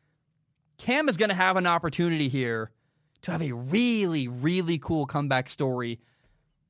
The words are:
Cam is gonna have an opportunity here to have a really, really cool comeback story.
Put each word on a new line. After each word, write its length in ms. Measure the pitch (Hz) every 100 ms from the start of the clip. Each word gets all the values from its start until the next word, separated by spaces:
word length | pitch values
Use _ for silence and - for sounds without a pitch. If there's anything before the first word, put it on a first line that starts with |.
| _ _ _ _ _ _ _ _
Cam 320 | - 269 294
is 80 | 175
gonna 160 | 214
have 240 | 185 185 185
an 80 | 180
opportunity 640 | 170 170 - 175 156 139
here 420 | 135 120 113 113 _ _ _ _ _
to 80 | -
have 100 | 160
a 120 | 151
really, 720 | 120 127 208 240 220 185 156 123
really 500 | 123 151 180 170 165
cool 280 | - 160 139
comeback 420 | 147 143 131 131
story. 500 | - 135 123 120 113 _ _ _ _ _ _